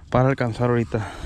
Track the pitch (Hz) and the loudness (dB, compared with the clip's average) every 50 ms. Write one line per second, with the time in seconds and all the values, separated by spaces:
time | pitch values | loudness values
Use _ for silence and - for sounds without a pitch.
0 | - - - 123 127 135 135 - 127 117 110 - 123 123 120 117 113 - - 110 | -4 0 2 4 4 4 2 0 -2 -4 -2 0 0 2 2 2 0 -2 -4 -4
1 | 101 - - - - | -6 -6 -10 -8 -4